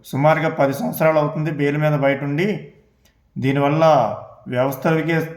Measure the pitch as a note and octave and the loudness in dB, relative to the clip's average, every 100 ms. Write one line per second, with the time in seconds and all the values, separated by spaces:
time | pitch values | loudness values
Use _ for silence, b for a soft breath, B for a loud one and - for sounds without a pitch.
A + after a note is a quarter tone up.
0 | - C3 D3+ D#3 D#3+ D#3 C#3 B2+ A#2+ - | -8 0 2 2 0 0 0 0 -6 0
1 | D#3+ D#3 D3 D3+ D#3 C#3+ C#3+ D3 D3+ D3 | 2 2 0 -2 -4 -2 -2 0 0 2
2 | C#3 C3+ C#3+ D3 G#3 D#3+ - - _ _ | 0 0 -4 -2 -2 -4 -10 -20 _ _
3 | _ _ _ - C3 C#3+ C#3+ D#3 D#3+ C#3 | _ _ _ -4 -2 2 2 4 4 4
4 | G#2+ - - - - B2 C3+ C3+ E3 D#3+ | 2 -4 -12 -18 -6 -2 -2 -2 0 0
5 | D#3 E3 - | 0 -2 -4